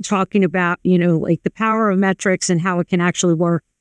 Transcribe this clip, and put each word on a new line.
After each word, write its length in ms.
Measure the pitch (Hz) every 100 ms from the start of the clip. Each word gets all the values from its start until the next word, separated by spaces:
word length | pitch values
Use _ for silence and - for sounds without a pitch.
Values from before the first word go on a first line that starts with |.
talking 400 | - 196 185 202
about, 380 | 180 185 175 175
you 160 | 185 180
know, 200 | 175 160
like, 260 | - 160
the 60 | 214
power 400 | - 220 220 214
of 80 | 185
metrics 500 | 190 185 202 185 -
and 100 | 170
how 200 | 185 175
it 80 | 165
can 120 | 180
actually 340 | 175 - 180
work, 280 | 165 170 170 - _